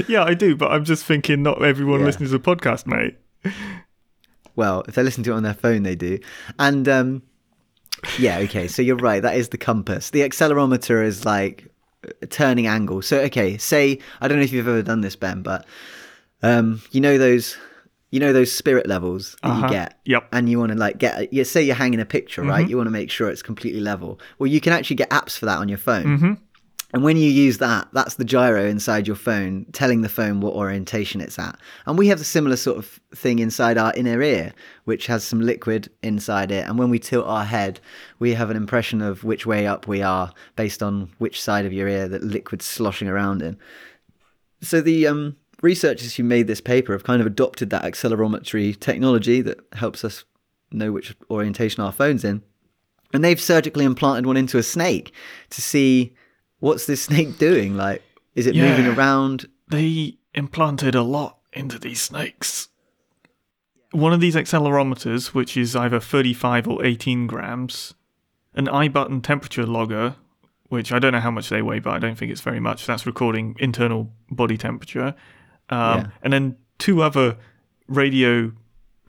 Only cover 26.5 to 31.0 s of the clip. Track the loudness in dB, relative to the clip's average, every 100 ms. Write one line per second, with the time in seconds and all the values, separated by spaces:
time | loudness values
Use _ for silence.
26.5 | _ _ -18 -6 0 4 4 4 6 4
27.5 | 4 0 0 -2 -4 -4 -4 0 2 4
28.5 | 2 0 -2 -2 -2 -2 -4 -2 -2 -2
29.5 | -6 -8 -2 2 2 0 -2 -2 0 -2
30.5 | -2 -4 -4 -6 -6